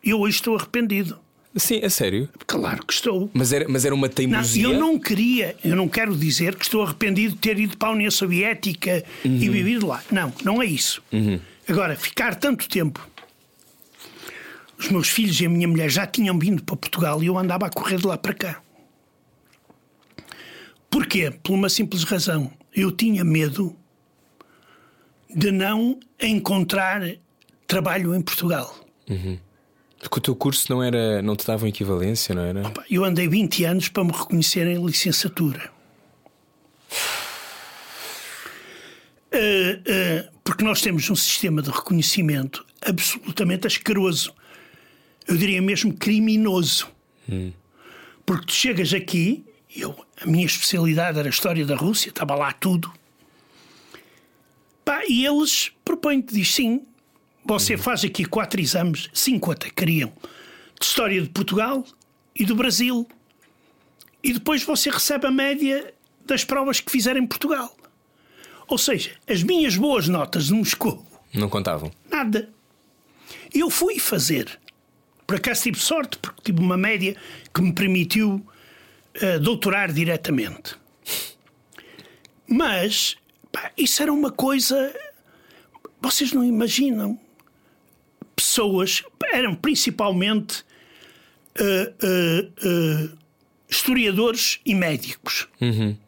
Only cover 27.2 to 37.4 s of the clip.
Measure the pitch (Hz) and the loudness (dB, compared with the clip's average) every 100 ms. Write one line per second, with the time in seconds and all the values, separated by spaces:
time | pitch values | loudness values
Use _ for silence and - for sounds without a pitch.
27.2 | _ _ _ _ - 180 180 180 175 180 | _ _ _ _ -2 0 2 0 2 0
28.2 | 165 - 175 156 127 - - _ - 95 | 0 -2 0 0 -2 -14 -20 _ -6 -4
29.2 | 95 90 - _ _ _ _ _ - - | -4 -8 -12 _ _ _ _ _ -6 -2
30.2 | - 123 139 131 - 127 127 120 110 104 | -2 0 0 0 0 0 0 0 2 0
31.2 | 104 104 - 110 107 98 98 90 92 113 | 0 -2 -2 0 -2 -2 -2 0 0 -2
32.2 | - 90 87 95 101 104 - 185 190 175 | -2 -2 -2 -4 -6 -10 -2 0 2 2
33.2 | 175 190 202 - 170 180 165 - 180 160 | 2 2 2 0 0 0 -2 0 0 -2
34.2 | - 170 156 185 170 175 175 151 185 151 | -2 0 2 0 0 0 -2 0 0 0
35.2 | 185 - 156 - - _ _ _ _ _ | -2 0 -2 -2 -12 _ _ _ _ _
36.2 | - _ _ _ _ _ _ - - - | -20 _ _ _ _ _ _ -6 -4 -6
37.2 | - - | -10 -12